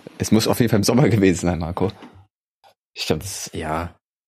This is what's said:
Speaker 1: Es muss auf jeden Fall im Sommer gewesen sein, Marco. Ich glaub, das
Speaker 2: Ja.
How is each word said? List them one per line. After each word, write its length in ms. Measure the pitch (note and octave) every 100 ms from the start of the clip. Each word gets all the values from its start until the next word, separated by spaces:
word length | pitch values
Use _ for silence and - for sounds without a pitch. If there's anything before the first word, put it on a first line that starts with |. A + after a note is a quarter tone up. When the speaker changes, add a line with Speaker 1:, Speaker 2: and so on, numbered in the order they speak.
| - -
Speaker 1:
Es 120 | -
muss 160 | G#2+ -
auf 120 | -
jeden 100 | A#2
Fall 80 | G#2+
im 60 |
Sommer 240 | G2 B2 C3
gewesen 380 | G#2+ F#2+ E2+ F2
sein, 120 | E2+
Marco. 340 | D#2+ - F#2+ - - - _ _ _ _ _ _ _
Ich 120 | - -
glaub, 140 | D#2
das 300 | F#2+ - -
Speaker 2:
Ja. 420 | E2+ D#2+ D#2+ F2 _ _ _